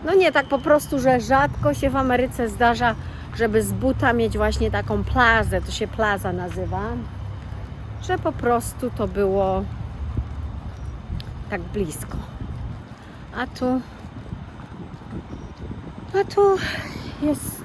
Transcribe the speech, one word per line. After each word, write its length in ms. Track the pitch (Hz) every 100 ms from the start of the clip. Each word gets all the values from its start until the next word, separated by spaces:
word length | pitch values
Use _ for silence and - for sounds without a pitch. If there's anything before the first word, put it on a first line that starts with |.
| 302
No 80 |
nie, 180 | 381 349
tak 140 | 294 269
po 120 | 277
prostu, 400 | 320 302 - 277
że 220 | 254 254
rzadko 540 | 220 269 285 - 294
się 160 | 285 269
w 60 | 262
Ameryce 520 | 262 247 254 - 233
zdarza, 460 | 202 240 233 240 220 - - - -
żeby 260 | 226 214
z 100 | 208
buta 400 | 196 262 269 277
mieć 240 | 233 220 214
właśnie 340 | 214 - 214
taką 340 | 202 208 208
plazę, 560 | 196 262 240 226 202 180
to 120 | -
się 160 | - 214
plaza 440 | - 214 196 196
nazywa, 500 | 180 180 175 175 185 208 240 220 - - - - - - - - -
że 160 | - 370
po 140 | 320
prostu 580 | - 247 233 - - 247
to 180 | - 202
było 560 | 190 202 190 190 190 202 - - - - - - - - - - - - - - - - - -
tak 100 | 196
blisko. 560 | 170 208 175 143 - - - - - - - - - - - - - -
A 100 | 254
tu, 340 | - 254 254 240 - - - - - - - - - - - - - - - - - - - - - - 381
a 40 | 392
tu 220 | - 403 381 - - - - - -
jest 380 | 294 277 - -